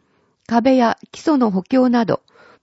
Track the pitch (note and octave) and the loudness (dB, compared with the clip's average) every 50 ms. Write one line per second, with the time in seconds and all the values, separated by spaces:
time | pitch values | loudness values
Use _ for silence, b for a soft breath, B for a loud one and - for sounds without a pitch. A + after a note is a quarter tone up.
0 | _ _ _ _ _ _ _ _ _ - A3+ A#3+ A3+ C4+ C4 B3+ A#3+ A3+ - - | _ _ _ _ _ _ _ _ _ -4 -2 0 2 2 2 2 2 0 -2 -6
1 | - - - - - E4 D4+ C4 B3 G#3+ F#3 F#3+ F3+ - C4 C4 B3+ B3+ A#3+ A#3+ | -12 -18 -20 -8 -4 -2 -2 0 0 -2 -2 -4 -4 -2 0 0 0 2 0 0
2 | A3+ E3+ C3+ - _ b b b b b b b | -2 -2 -4 -4 _ b b b b b b b